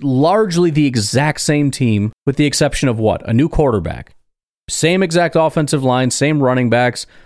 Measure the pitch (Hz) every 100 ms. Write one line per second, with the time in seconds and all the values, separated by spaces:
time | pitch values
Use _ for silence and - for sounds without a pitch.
0 | 139 127 160 208 214 170 175 151 143 120
1 | 104 120 151 - - 147 143 - 123 104
2 | 107 - - 135 147 - 147 - 135 113
3 | 107 - - 113 160 - 143 107 82 60
4 | - _ _ _ _ _ - - 160 185
5 | 185 170 165 165 160 165 147 147 131 127
6 | 127 - 143 151 127 127 120 120 123 123
7 | - -